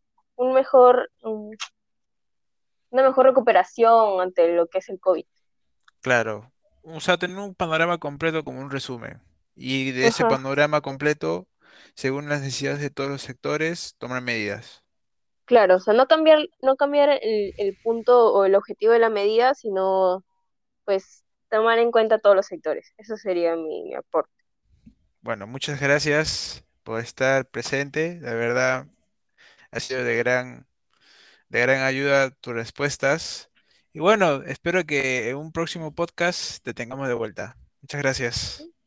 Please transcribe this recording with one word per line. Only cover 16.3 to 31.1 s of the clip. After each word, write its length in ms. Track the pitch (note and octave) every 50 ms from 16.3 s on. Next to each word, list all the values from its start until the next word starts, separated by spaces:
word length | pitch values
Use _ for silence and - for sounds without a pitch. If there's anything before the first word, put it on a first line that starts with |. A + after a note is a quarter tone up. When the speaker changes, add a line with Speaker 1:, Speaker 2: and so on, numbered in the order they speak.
| D#4 D4+ D4+ - _ _
Speaker 1:
no 160 | - C4 C4+
cambiar 320 | C4+ C#4+ C#4+ C#4+ D4 C#4+ D4 C#4+ -
el, 320 | - A3 A3 G#3+ G3+ F#3+ -
el 200 | - G#3 G3 G3 -
punto 500 | - A3+ A3+ A#3 A3 - B3 B3 A#3 G#3+ -
o 100 | G3 G3
el 100 | F#3+ G3
objetivo 380 | G3 G3+ - G3+ - G#3 A3
de 60 | A#3 A#3
la 100 | A3+ A3+
medida, 460 | A3 G3+ G3+ G#3 A3 A#3 A#3+ C4 C#4+
sino, 680 | - - A3 G3 F#3+ F#3+ F#3+ F#3+ F#3+ F#3+ F#3 F3+ F#3+ - _ _ _ _ _ _ _ _ _ _ _ _
pues, 400 | - G3 F#3+ - _ _ _ _ _ _ _ _ _
tomar 280 | A3+ G#3+ A3 A3+ A3+ A#3
en 120 | A#3 A#3+
cuenta 260 | A3+ A3+ A3 A3 A3 A3
todos 160 | - G3+ G3+
los 100 | F#3+ G3+
sectores. 460 | - F#3+ E3 - D#3 D3 - - _ _ -
Eso 180 | G#3 G#3+ A3
sería 400 | G#3 A3 G#3 F#3 F3 E3+ E3 E3
mi 380 | E3 D#3+ D#3 - - - - B1+
aporte. 380 | - - _ - D#3+ - _ _ _ _ _ _ _ _ _ _ _ _ - _ _ _ _ _ _
Speaker 2:
Bueno, 240 | - A2 A2+ G#2 G2
muchas 340 | G#2+ B2 C3+ - - D3 C3
gracias 840 | C#3+ C#3 C#3+ D3 C#3 D3+ D3 D3+ D#3 D3+ C#3 - - - - - - _ _ _
por 180 | _ - A2+ A2+
estar 480 | A#2 - - - C3 C3 C3+ C3+ B2+ -
presente. 720 | - A#2+ A#2 - C#3+ C3+ C#3+ C#3+ C3+ D#3 D#3+ E3+ F3 E3+
La 140 | C#3+ B2 A2+
verdad, 520 | A2+ A#2 A#2 A#2+ B2+ B2+ C3 C3 C3 C3+ - _ _ _ _ _ _ _ _ _ _ _ _ _ _ _ _
ha 100 | - A2+
sido 240 | - - C3 B2+ B2
de 120 | A#2+ A#2
gran, 500 | A#2 A#2 B2 B2+ B2+ B2 B2+ B2 A#2+ - _ _ _ _ _ _ _ _ _